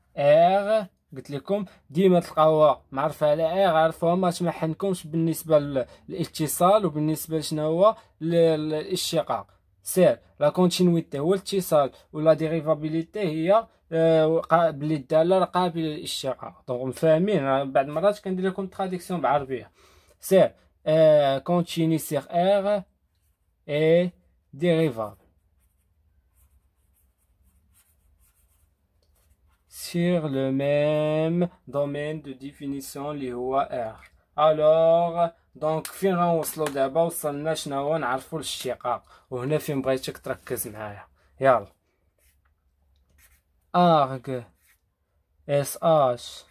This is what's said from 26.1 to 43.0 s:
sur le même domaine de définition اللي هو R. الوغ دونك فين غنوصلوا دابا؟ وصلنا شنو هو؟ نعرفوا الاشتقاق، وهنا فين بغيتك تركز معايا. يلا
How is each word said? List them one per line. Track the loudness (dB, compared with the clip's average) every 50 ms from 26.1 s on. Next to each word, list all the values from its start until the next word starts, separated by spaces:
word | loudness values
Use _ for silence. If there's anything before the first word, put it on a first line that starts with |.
| _ _ _ _ _ _ _ _ _ _ _ _ _ _ _ _ _ _ _ _ _ _ _ _ _ _ _ _ _ _ _ _ _ _ _ _ _ _ _ _ _ _ _ _ _ _ _ _ _ _ _ _ _ _ _ _ _ _ _ _ _ _ _ _ _ _ _ _ _ _ _ _ -18 -16 -12 -6
sur | -4 -2 0 0 0 0 -2 -4 -4
le | -2 -2 -2 -2 -2 0
même | 0 0 0 0 0 0 0 0 0 0 -2 -2 -2 0 -2 -2 -4 -6 _ _
domaine | -8 -6 -4 -4 -4 -4 -6 -6 -8 -8 -10
de | -12 -14 -16
définition | -14 -16 -18 -16 -12 -10 -10 -10 -10 -12 -14 -14
اللي | -12 -10 -10 -10 -8 -10 -8 -8
هو | -8 -6 -2 -2 -2 -2 -2 -6 -8 -8 -10 -12
R. | -16 -20 _ _ _ _ _ _ 2
الوغ | 2 2 4 4 4 4 4 6 4 4 4 4 2 0 0 -2 -2 -2 -4 _ _ _ -12
دونك | -6 -4 -4 -2 -4 -6
فين | -10 -6 -4 -2 0 0
غنوصلوا | 2 2 2 0 0 -2 -4 -6 -4 -4 -4
دابا؟ | -2 -2 -2 0 0 0
وصلنا | 0 0 -2 -4 -6 -6 -6 -4 -4 -4 -4
شنو | -4 -6 -6 -6 -4
هو؟ | -2 -2 -2
نعرفوا | -2 -2 -4 -4 -6 -6 -8 -10 -10
الاشتقاق، | -8 -10 -10 -8 -8 -8 -8 -6 -6 -6 -6 -6 -8 _ -20 _ _ -12
وهنا | -8 -6 -4 -2 -2
فين | -2 -2 -4 -6 -4
بغيتك | -2 -2 -2 -4 -4 -10 -12
تركز | -10 -10 -10 -10 -10 _ -10 -8 -8 -8
معايا. | -10 -12 -14 -14 -14 -14 -16 -20 _ _ _ _ _ _ 0
يلا | 2 2 2 2 0 -6 _ _ _ _ _ _ _ _ _ _ _ _ _ _ _ _ _ _ _ _ _ _ _ _ _ _